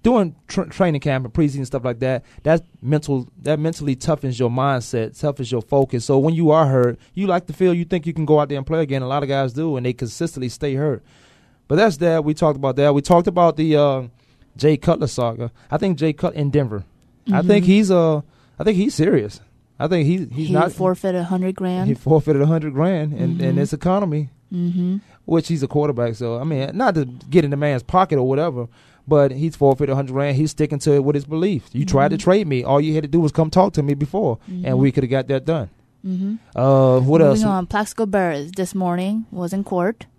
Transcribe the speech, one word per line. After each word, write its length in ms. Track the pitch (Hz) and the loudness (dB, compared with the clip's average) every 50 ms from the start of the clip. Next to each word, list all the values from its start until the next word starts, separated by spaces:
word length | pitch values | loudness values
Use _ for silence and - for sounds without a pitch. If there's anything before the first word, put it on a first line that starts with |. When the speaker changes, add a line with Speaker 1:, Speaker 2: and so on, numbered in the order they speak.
| - | 4
Speaker 1:
doing 320 | 226 254 226 190 165 139 _ _ _ | 4 4 4 2 0 -4 _ _ _
tr-, 140 | - 190 185 | -6 -6 -6
training 360 | 151 - - 196 175 151 139 | -6 -2 0 0 0 0 0
camp 240 | - 151 135 131 131 | -2 -2 -2 -2 -4
and 100 | 117 - | -4 0
preseason 320 | 170 156 147 135 139 131 | 0 0 0 0 -4 -8
stuff 200 | 123 - 131 117 | -6 -6 -6 -4
like 140 | 127 120 117 | -6 -4 -4
that. 260 | 131 131 131 120 - _ _ - _ | -4 -4 -4 -4 -8 _ _ -4 _
That 220 | 147 160 170 - _ _ _ | 2 2 2 0 _ _ _
mental, 440 | - 123 151 151 - - 139 131 123 - _ - - | -2 -2 -2 -2 0 -2 -4 -4 -4 -8 _ -10 -4
that 140 | 139 156 | -2 -2
mentally 380 | 151 151 160 160 - 151 143 131 | -2 -2 -4 -4 -4 -4 -4 -4
toughens 420 | 127 - - 156 147 - 131 123 | -2 -2 -2 -2 -2 -2 -6 -2
your 120 | 113 131 117 | -2 -2 -2
mindset, 640 | 120 127 131 143 135 123 110 - - 117 113 113 - | 0 0 0 0 -2 -2 -4 -4 -4 -4 -4 -4 -6
toughens 320 | - - 147 139 - 131 110 | -6 -4 -4 -4 -4 -6 -4
your 120 | 127 117 | -4 -6
focus. 420 | 107 _ - 139 135 - - 123 - | -4 _ 2 2 2 2 -2 -6 0
So 160 | - 139 135 | 2 2 2
when 140 | 135 160 165 | 2 2 0
you 180 | 160 170 151 | 2 4 4
are 140 | 151 160 160 | 4 4 4
hurt, 320 | 135 131 131 123 120 120 - _ _ _ | 4 4 2 2 2 0 -6 _ _ _
you 120 | 175 196 | -4 -2
like 200 | 190 175 185 180 | 0 0 -2 -2
to 60 | - 147 | -6 -4
feel, 200 | - 190 180 175 | 0 0 2 2
you 120 | 175 170 | 0 -2
think 200 | 165 190 175 147 | -2 -4 -4 -4
you 60 | 170 165 | -4 -4
can 120 | 165 156 | -4 2
go 160 | 147 156 147 | 4 4 4
out 80 | 147 139 | 4 0
there 80 | 143 | -4
and 100 | 135 135 | -8 -4
play 140 | 139 160 165 | -4 -2 -2
again. 200 | 160 135 135 135 | -2 -2 -2 -4
A 60 | 127 | -4
lot 160 | 127 135 147 143 | -2 -4 -4 -2
of 60 | 135 | -2
guys 240 | 139 135 135 131 120 | -2 -2 -2 -2 -4
do, 240 | 139 160 165 143 | -4 -4 -4 -4
and 80 | 127 120 | -2 -2
they 80 | 127 123 | -4 -4
consistently 560 | 123 131 113 - - 170 165 - 135 127 120 | -4 -8 -10 -6 -6 -6 -6 -6 -8 -8 -8
stay 260 | - - 151 143 135 | -8 -6 -6 -4 -2
hurt. 260 | 135 147 147 127 104 _ _ _ _ _ _ _ _ _ _ _ _ _ _ | -2 -2 -2 -2 -4 _ _ _ _ _ _ _ _ _ _ _ _ _ _
But 80 | 135 | 2
that's 180 | 175 214 226 156 | 4 4 2 2
that. 280 | 135 175 170 165 160 147 | 2 0 0 2 2 0
We 80 | 151 151 | -2 -2
talked 240 | - 175 156 147 | 0 0 0 0
about 180 | 135 139 135 127 | 0 -2 -2 0
that. 180 | 135 143 147 143 | 2 2 4 2
We 80 | 143 | 2
talked 260 | 139 - 180 170 175 | 2 4 4 4 4
about 280 | - 170 180 175 165 151 | 2 2 4 2 2 2
the, 220 | 147 156 160 151 | 2 0 2 4
uh, 240 | 147 147 143 135 131 127 120 _ _ _ _ _ _ _ _ _ | 4 4 2 0 -2 -6 -10 _ _ _ _ _ _ _ _ _
Jay 180 | - - 151 156 | 0 2 2 2
Cutler 320 | 139 - 175 165 - 151 | 2 2 0 0 0 0
saga. 440 | 135 - - 123 117 113 120 120 120 _ _ _ _ | -4 -2 -2 -2 -2 -4 -6 -10 -10 _ _ _ _
I 60 | 135 | -4
think 200 | 156 185 196 175 | -2 -2 -2 -2
Jay 140 | 131 156 160 | 0 -2 -2
Cut-, 240 | 143 - - 170 - | -2 -2 -4 -4 -2
in 140 | 156 147 143 | -2 -4 0
Denver. 340 | 127 147 139 117 107 101 90 _ _ _ _ _ _ _ _ - | 0 0 0 -2 -6 -10 -10 _ _ _ _ _ _ _ _ 0
I 100 | 190 185 | 0 2
think 220 | 175 185 202 208 180 | 4 6 4 6 6
Speaker 2:
Mm-hmm. 80 | 180 | 6
Speaker 1:
he's, 180 | 190 208 214 190 | 6 6 6 4
uh, 280 | 185 175 165 160 156 147 - _ _ _ _ _ _ - | 4 4 4 4 2 0 -4 _ _ _ _ _ _ -2
I 40 | - | -2
think 100 | 208 214 | 0 2
he's 180 | 175 - 151 - | 2 0 0 0
serious. 460 | - 156 196 226 139 104 104 - - - _ _ _ _ _ _ - | 0 2 2 2 0 0 -4 -12 -16 -20 _ _ _ _ _ _ -6
I 80 | 131 | -2
think 180 | 160 185 170 147 | 0 0 2 2
he, 120 | 143 175 190 165 - 120 | 2 0 0 -2 -6 -6
he's 120 | 143 160 - | -8 -4 0
Speaker 2:
He 40 | - | 2
Speaker 1:
not 200 | 147 165 180 - | 2 2 0 -2
Speaker 2:
forfeited 420 | - 185 185 180 - - 190 180 180 | -2 -2 -2 -2 -2 -4 -4 -2 -2
a 20 | 170 | -2
hundred 320 | 175 190 185 185 185 190 | -2 -2 -2 -2 -4 -4
grand. 320 | - 185 180 180 180 190 | -4 -4 -4 -4 -2 -2
Speaker 1:
He 60 | 196 135 | -2 -2
forfeited 460 | - - 127 160 156 - 151 151 139 | -2 0 2 2 2 4 2 0 2
a 40 | 143 | 2
hundred 260 | 156 165 165 151 156 131 | 2 2 0 -2 -4 -2
grand 400 | 135 160 185 196 160 151 151 143 | 0 0 0 0 -2 -4 -6 -4
in, 80 | - | -4
in 160 | 170 170 165 | -4 -4 -2
Speaker 2:
Mm-hmm. 180 | 175 - 135 131 | -2 -2 0 0
Speaker 1:
this 160 | - - 139 | 0 -2 -2
economy, 580 | 156 143 - 180 185 202 208 175 147 151 151 135 _ _ _ _ - | -4 -4 -2 -2 0 0 -2 -2 -2 -4 -6 -8 _ _ _ _ -6
Speaker 2:
Mm-hmm. 440 | 175 175 175 175 185 175 180 190 202 _ _ _ _ _ | -4 -4 -2 -2 -2 -2 -2 -4 -6 _ _ _ _ _
Speaker 1:
which 240 | - 160 165 156 | 0 0 0 0
he's 160 | - 170 151 135 | 0 -4 -2 -2
a 40 | 127 | -2
quarterback. 460 | - 147 147 147 139 117 120 120 113 | -2 0 0 0 -2 -2 -2 -4 -4
So 220 | 101 123 117 117 117 | -6 -6 -6 -6 -6
I 40 | 135 | -6
mean, 280 | 160 156 131 135 139 - | -4 -4 -4 -4 -4 -4
not 200 | 190 262 240 180 | 0 0 0 0
to 100 | 156 139 | 0 -4
get 400 | 123 123 127 - 131 139 180 151 | -4 -8 -16 -10 2 2 4 4
in 60 | 139 | 4
the 60 | 143 | -2
man's 240 | 139 147 147 139 123 120 | -2 -2 -2 -2 -2 -4
pocket 340 | - - 185 190 - 156 | 0 2 2 2 2 2
or 100 | 135 127 | 0 0
whatever, 400 | 127 135 139 160 175 135 123 117 117 _ _ _ _ _ _ _ | 0 0 0 -2 -2 -4 -6 -10 -10 _ _ _ _ _ _ _
but 240 | 131 151 147 139 139 | 2 4 4 4 2
he's 240 | 127 135 156 165 156 | 0 -2 -4 -4 0
forfeited 360 | - 143 139 135 127 151 135 | 2 4 4 4 2 0 -2
a 40 | 135 | 0
hundred 180 | 139 139 127 127 | -4 -4 -4 -4
grand. 240 | 135 143 143 135 | -2 -2 0 0
He's 140 | 131 156 151 | 0 0 -2
sticking 280 | - - 156 147 151 139 | 0 -2 -2 -2 -2 -2
to 140 | - 156 143 | 0 2 2
it 100 | 143 135 | 4 2
with 120 | 139 147 | 2 0
his 100 | 143 139 | -2 -4
belief. 380 | 143 156 160 180 208 196 131 - - | -4 -4 -2 -2 -2 -2 -4 -6 -6
You 140 | - 123 147 | -6 -4 -2
tried 240 | 185 - 135 139 151 | 0 2 2 2 2
to 80 | 151 | 0
Speaker 2:
Mm-hmm. 60 | - - | 0 2
Speaker 1:
trade 240 | 175 185 214 208 | 2 2 2 2
me. 160 | 151 135 127 120 | 0 -2 -2 0
All 160 | 127 135 143 | 2 2 2
you 140 | 147 156 156 | 2 2 0
had 100 | 156 156 | -2 -2
to 60 | 139 | 0
do 100 | 147 170 | 0 2
was 120 | 160 151 | 2 2
come 180 | - - 160 160 | 2 0 0 2
talk 240 | - 180 196 202 - | 4 2 2 2 2
to 100 | 156 143 | -2 -2
me 120 | 143 143 | -2 -2
before, 420 | 139 147 139 - 196 208 143 113 - _ | -2 -4 -4 -2 -2 -2 -2 -4 -4 _
and 160 | - 185 180 180 | -12 -10 -8 -4
Speaker 2:
Mm-hmm. 120 | 131 131 | -2 0
Speaker 1:
we 140 | 127 135 135 | 2 2 2
coulda 160 | 127 147 131 | 2 0 -2
got 200 | 117 131 135 127 | 0 -2 -4 -2
that 180 | 120 139 135 131 | -2 -4 -2 -2
done. 240 | 151 165 156 113 92 _ _ _ _ _ _ - | -2 -4 -4 -4 -8 _ _ _ _ _ _ -8
Speaker 2:
Mm-hmm. 300 | 190 185 180 190 196 220 226 _ _ _ | -8 -6 -4 -4 -6 -6 -8 _ _ _
Speaker 1:
Uh, 440 | - 127 135 135 135 135 131 127 131 | 0 2 4 6 6 6 6 4 4
what 220 | 131 131 156 165 | 4 4 4 6
Speaker 2:
Moving 60 | - | 6
Speaker 1:
else? 160 | - 139 214 220 | 6 4 4 2
Speaker 2:
on, 220 | 208 196 185 175 | 0 0 0 -2
Plaxico 400 | - - 208 214 - - - 226 | -2 -4 -4 -4 -4 -4 -4 -4
Burress 460 | 202 190 202 185 170 151 143 143 165 185 | 0 0 0 0 0 -2 -4 -8 -8 -6
this 200 | 190 185 180 - | -6 -6 -4 -4
morning 500 | 190 185 175 175 180 185 190 214 226 226 _ | -4 -2 -2 -2 -2 -2 -4 -4 -6 -6 _
was 220 | - 180 175 175 190 | -10 -8 -6 -4 -4
in 100 | 196 196 | -6 -6
court. 420 | - 196 180 175 202 233 _ - _ _ | -4 -2 -2 -2 -2 -4 _ -16 _ _